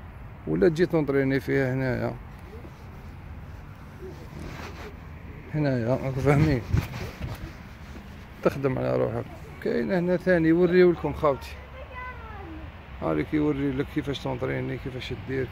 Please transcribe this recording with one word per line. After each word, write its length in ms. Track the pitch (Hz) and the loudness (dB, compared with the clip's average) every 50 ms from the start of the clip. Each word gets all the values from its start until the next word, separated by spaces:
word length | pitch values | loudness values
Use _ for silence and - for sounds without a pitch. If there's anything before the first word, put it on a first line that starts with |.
| - - - - - - - - - | -14 -16 -14 -14 -16 -16 -14 -10 -4
ولا 220 | - 156 170 196 180 | -2 2 6 6 6
تجي 180 | 156 156 180 | 6 6 4
تونطريني 540 | - 175 160 147 135 139 139 135 135 135 135 | 4 4 4 4 4 4 4 4 4 4 2
فيها 340 | - 139 139 139 135 127 127 | 2 2 2 4 4 4 2
هنايا. 400 | 131 131 127 120 113 113 120 120 - - - - - - - - - - - - - - - - - - - - - - - - - - - - - - - - - - - - - 180 185 - - 214 - - - - - - - - - - - - - - - - - - - - - - - - - - | 2 2 2 2 0 0 -2 -2 -6 -10 -14 -16 -16 -16 -14 -14 -14 -14 -14 -14 -16 -16 -16 -14 -14 -14 -14 -14 -14 -14 -14 -12 -12 -12 -12 -12 -14 -14 -14 -14 -16 -16 -16 -14 -14 -12 -12 -12 -12 -12 -12 -12 -10 -10 -10 -10 -10 -10 -10 -10 -10 -12 -12 -12 -12 -14 -14 -14 -14 -14 -14 -14 -14 -10 -4 0
هنايا، 440 | 151 151 139 131 123 110 117 131 - 127 | 2 2 4 2 2 2 2 2 2 0
راكو 160 | 135 131 131 | -2 -2 2
فاهمين؟ 420 | 131 139 147 143 156 156 139 120 104 - - - - - - - - - - - - - - - - - - - - - - - - - - - - - - - - - - - - | 4 6 6 8 6 6 4 2 2 2 2 2 2 0 -4 -8 -8 -8 -8 -8 -8 -8 -8 -8 -10 -12 -12 -12 -14 -16 -16 -16 -14 -14 -14 -14 -14 -14 -14 -14 -14 -16 -6 0 0
تخدم 360 | 170 - 143 135 135 131 123 | 0 2 2 0 0 0 0
على 180 | 127 127 127 | 0 2 2
روحك. 280 | 127 127 120 113 117 113 - - - - - - - - | 2 2 2 0 -2 -4 -6 -10 -14 -14 -14 -10 -6 -2
كاين 280 | 208 240 240 233 214 196 | 0 0 0 2 2 2
هنا 240 | 175 170 180 180 | 2 2 2 2
ثاني 320 | 170 - 185 180 170 160 160 | 2 4 4 6 6 8 6
يوريو 440 | 165 170 180 170 180 180 180 180 165 | 8 8 6 8 8 8 8 8 8
لكم 200 | - - 147 135 | 6 2 -2 0
خوتي. 380 | - 156 147 135 123 - - - - - - - - - - - 508 508 508 494 466 453 440 415 392 381 - - - - - - - - - - - - | 2 4 4 4 2 -2 -8 -12 -14 -14 -14 -14 -14 -12 -12 -10 -10 -10 -10 -10 -10 -12 -12 -12 -12 -12 -12 -12 -12 -12 -12 -12 -14 -14 -14 -10 -4 -2
هاذي 220 | 160 160 151 143 | 0 0 0 0
كيوري 480 | - 151 151 151 151 147 135 139 143 131 | 0 0 2 2 2 2 2 0 0 0
لك 140 | 131 143 - - | -2 -2 -2 -2
كيفاش 240 | 151 135 143 135 - | -4 -2 -2 -2 -4
تونطريني، 600 | - 135 131 123 131 135 139 127 127 131 131 123 | -2 -4 -4 -2 -2 -2 -2 -2 -2 -4 -4 -6
كيفاش 360 | - 135 127 127 - - 127 120 - 127 | -6 -6 -6 -6 -6 -6 -8 -8 -6 -4
دير، 200 | 135 131 127 123 | -2 -2 -2 -2